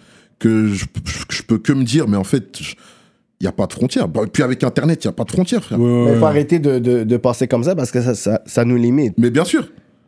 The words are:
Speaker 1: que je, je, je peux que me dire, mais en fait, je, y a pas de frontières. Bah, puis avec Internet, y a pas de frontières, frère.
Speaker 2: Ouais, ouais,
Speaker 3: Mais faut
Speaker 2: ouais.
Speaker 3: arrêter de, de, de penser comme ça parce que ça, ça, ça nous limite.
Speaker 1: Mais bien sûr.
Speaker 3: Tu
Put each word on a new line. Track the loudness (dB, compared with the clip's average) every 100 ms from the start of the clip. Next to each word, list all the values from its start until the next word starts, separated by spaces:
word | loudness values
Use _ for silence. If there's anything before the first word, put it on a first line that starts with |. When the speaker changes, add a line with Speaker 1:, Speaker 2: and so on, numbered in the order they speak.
| _ _ _ _
Speaker 1:
que | 0 2 2
je, | -2 -6 -10
je, | -10 -10 -10
je | -10
peux | -2 -2
que | 0
me | 0
dire, | 2 0 2
mais | 0
en |
fait, | 0 -2 -4 -14
je, | -14 -16 -20 -20 _ _ _ -8
y | -6
a |
pas | -4 -6
de |
frontières. | -2 -2 -2 -2
Bah, | -2 -2
puis | 0
avec | 0 0
Internet, | 0 0 0 0
y | -4
a |
pas | -6
de | -4
frontières, | -2 0 -2
frère. | -2 0
Speaker 2:
Ouais, | 2
ouais, | 4 4
Speaker 3:
Mais | 4
faut |
Speaker 2:
ouais. | 4
Speaker 3:
arrêter | 2 2 2
de, | 2 0
de, | 2 0
de | 2 2
penser | 2 0 0
comme | 0
ça | 0 -2
parce | -2
que | -2
ça, | -2
ça, | -2 -2 -4 -2
ça | 0
nous | 2 2
limite. | 2 2 0 2
Speaker 1:
Mais | 2
bien | 2
sûr. | 0 0 -2
Speaker 3:
Tu | -14 _ _